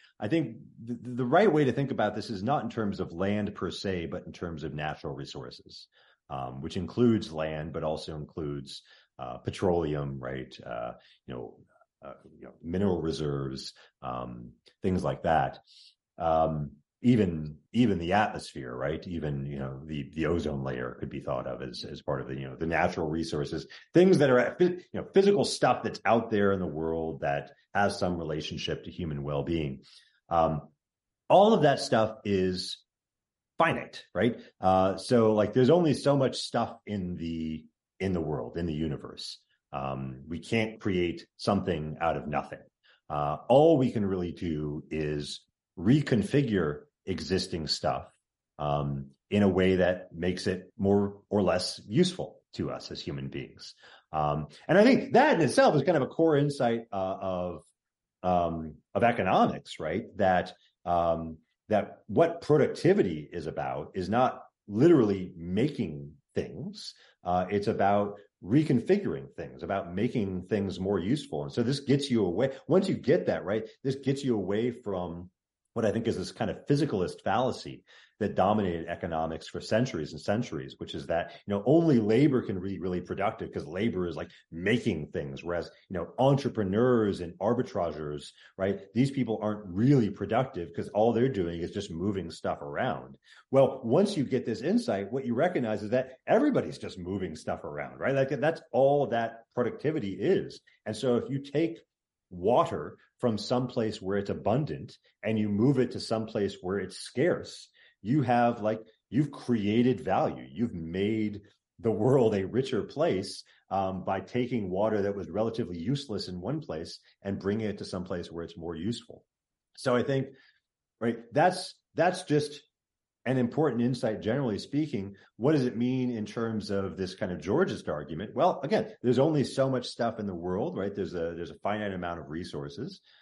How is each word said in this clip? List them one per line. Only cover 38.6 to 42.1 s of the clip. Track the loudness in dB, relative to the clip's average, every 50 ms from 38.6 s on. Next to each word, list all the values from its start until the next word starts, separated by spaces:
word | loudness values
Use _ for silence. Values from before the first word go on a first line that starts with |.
| -4
the | -2 -2
universe. | -2 -2 -4 -4 -6 -10 -12 -14 -14 -14 -14 -16 -18 _ _ _ _ _ _ -8
Um, | -6 -6 -6 -6 -6 -8 -10 -10 -12 -12
we | -12 -12 -12
can't | -4 -2 0 0 0 0 -4 -6
create | -4 -2 0 0 0 0 -2 -6 -12 _ _
something | -4 0 0 2 2 2 0 -2 -2 -4 -6 -6 -2
out | 0 0